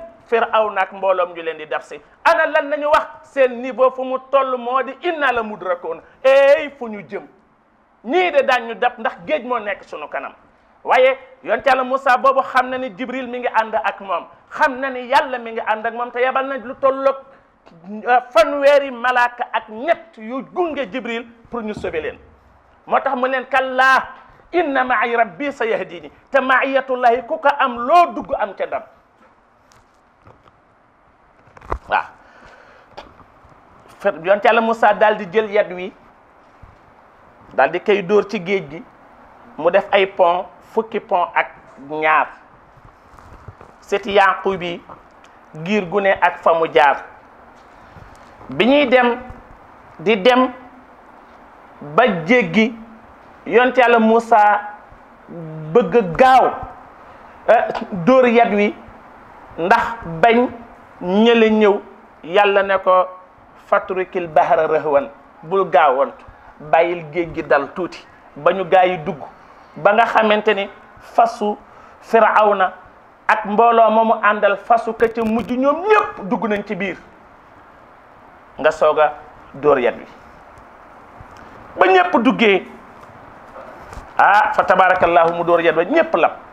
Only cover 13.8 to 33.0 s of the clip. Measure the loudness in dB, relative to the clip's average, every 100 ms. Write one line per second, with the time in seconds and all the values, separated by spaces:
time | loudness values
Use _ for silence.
13.8 | -4 -6 -6 -6 -8 -20 _ -2 -2 -2
14.8 | -8 -8 -2 0 0 -6 -8 -6 -4 -4
15.8 | -4 -6 -6 -2 -2 -2 -4 -8 -12 -2
16.8 | -2 0 -2 -2 -8 -20 _ _ _ -20
17.8 | -18 -8 0 0 2 2 2 2 4 4
18.8 | 2 -4 -2 0 0 -4 -6 -6 -8 -6
19.8 | -4 -4 -6 -18 -12 -10 -8 -4 -4 -4
20.8 | -8 -8 -8 -10 -10 -20 -12 -10 -8 -8
21.8 | -8 -6 -8 -10 -18 _ _ _ _ _
22.8 | -4 -2 -2 -4 -2 -4 -2 -2 -2 0
23.8 | 2 2 -2 -14 -20 -20 _ -4 -2 -2
24.8 | -2 -2 0 0 -2 -4 -8 -6 -4 -4
25.8 | -6 -14 -18 -20 _ -2 2 0 0 -2
26.8 | -2 0 2 2 -2 -2 0 0 -2 -2
27.8 | 2 4 2 -2 -8 -6 -6 -6 -8 -8
28.8 | -10 _ _ _ _ _ _ _ _ _
29.8 | _ _ _ _ -20 _ _ _ _ _
30.8 | _ _ _ _ _ _ _ -20 -12 -12
31.8 | -4 -4 -4 -14 -20 -20 -20 -20 -20 -20
32.8 | _ -20